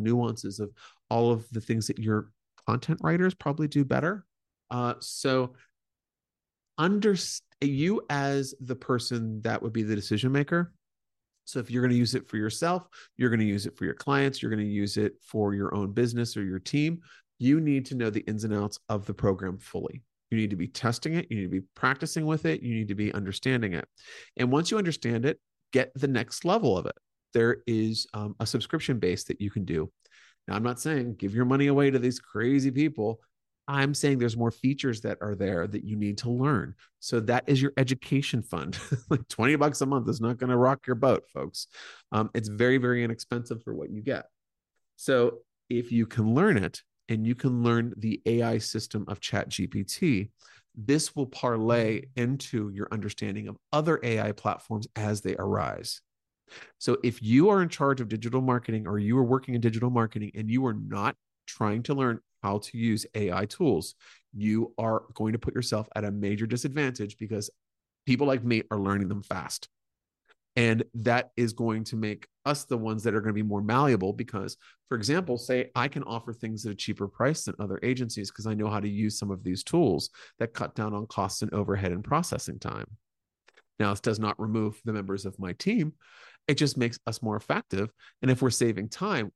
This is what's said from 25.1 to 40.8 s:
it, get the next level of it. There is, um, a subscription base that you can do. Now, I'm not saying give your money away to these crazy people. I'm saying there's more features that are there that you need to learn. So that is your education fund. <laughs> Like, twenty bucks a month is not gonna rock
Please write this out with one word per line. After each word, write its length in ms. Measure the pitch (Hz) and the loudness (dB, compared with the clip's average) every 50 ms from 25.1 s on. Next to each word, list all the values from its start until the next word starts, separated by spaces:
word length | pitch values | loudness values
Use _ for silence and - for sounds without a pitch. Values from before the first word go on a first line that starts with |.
| 117 113 120 | 0 0 0
it, 160 | 151 - - _ _ _ _ _ _ | 0 -2 -4 _ _ _ _ _ _
get 180 | - 127 131 - - | 2 2 2 0 -2
the 120 | 131 143 | -2 0
next 380 | 139 131 110 101 - - - - | 2 2 0 0 -2 -6 -2 0
level 320 | 170 196 233 196 120 95 | 2 2 4 4 2 2
of 80 | 87 - | 2 0
it. 140 | - - _ _ _ _ _ _ _ | -4 -8 _ _ _ _ _ _ _
There 300 | - 117 113 117 - - - | 2 4 4 4 2 0 0
is, 400 | 123 113 110 110 110 113 113 - - | 0 0 2 2 0 0 -2 -4 -6
um, 240 | - 104 104 104 98 - | -8 -8 -8 -6 -4 -4
a 60 | 113 | -4
subscription 540 | - - 117 - - - 156 - - 131 107 | -2 -2 -2 -2 -2 -4 -4 -2 -2 0 0
base 260 | 87 90 92 - - | 2 0 0 0 -2
that 160 | - - - | -4 -4 -4
you 100 | 101 101 | -4 -4
can 140 | - 107 92 | -2 -4 -2
do. 260 | - 82 80 78 - - _ _ _ _ - - _ _ _ _ | -2 -2 -2 -2 -4 -8 _ _ _ _ -20 -20 _ _ _ _
Now, 80 | - 95 | -6 -2
I'm 80 | 104 | -2
not 180 | 113 123 123 - | -2 -2 -2 -2
saying 340 | - 160 160 135 120 120 113 | -2 -2 -2 -2 -2 -4 -4
give 200 | - 101 98 104 | -4 -4 -2 2
your 120 | 120 127 | 2 4
money 220 | 123 135 135 143 143 | 4 4 4 4 4
away 220 | 139 143 143 135 | 6 6 6 6
to 80 | 131 123 | 4 4
these 220 | 120 127 127 - | 2 0 0 -2
crazy 500 | - - - 107 117 127 139 139 131 139 | -6 -8 -4 0 2 4 4 4 4 2
people. 520 | 123 139 151 151 147 113 104 110 113 - _ _ _ _ _ _ _ _ _ - | 2 2 0 0 0 0 -2 -2 -2 -4 _ _ _ _ _ _ _ _ _ -4
I'm 260 | 139 139 139 143 143 | 0 2 2 2 2
saying 240 | - - 143 139 123 | 2 2 2 4 4
there's 180 | 120 117 110 | 2 0 2
more 140 | 117 117 117 | 2 0 0
features 500 | - - - 135 143 - - 131 113 104 | 0 0 0 0 0 0 -2 -2 -2 -2
that 160 | - 107 101 - | -4 -6 -6 -4
are 120 | - 107 101 | -4 -4 -2
there 320 | 95 101 92 98 85 85 | -2 0 0 0 0 -2
that 180 | 101 104 - - | -2 -4 -6 -4
you 120 | 104 107 | -4 -2
need 220 | 104 104 104 101 - | -2 -2 -2 -2 -2
to 120 | - 117 | -2 -2
learn. 440 | 120 123 131 151 143 98 67 67 - _ _ _ _ _ | 0 2 2 4 2 2 0 -2 -8 _ _ _ _ _
So 200 | - - 127 117 | -6 -2 -2 0
that 240 | 101 117 120 127 - | 2 2 2 2 4
is 160 | - 143 131 | 4 4 4
your 100 | 135 139 - 135 | 4 2 2 2
education 640 | 131 123 131 123 - - 143 139 139 - - 117 | 2 2 0 -2 -2 0 0 0 0 0 -2 -2
fund. 360 | - - - 82 67 - - - - - | -2 -2 -4 -4 -4 -4 -6 -8 -6 -4
<laughs> 160 | 139 - - - | -4 -4 0 0
Like, 180 | 160 120 - - | 0 0 -2 -2
twenty 280 | - - 113 135 151 | 0 2 4 4 4
bucks 240 | 143 147 151 131 - | 4 4 2 2 0
a 60 | 139 | 0
month 240 | 135 143 131 120 - | 0 0 0 0 0
is 100 | - 110 | -2 0
not 160 | 113 120 123 | 0 -2 -2
gonna 220 | 117 127 127 127 120 | -2 0 2 4 6
rock 280 | 127 131 139 - | 6 4 4 2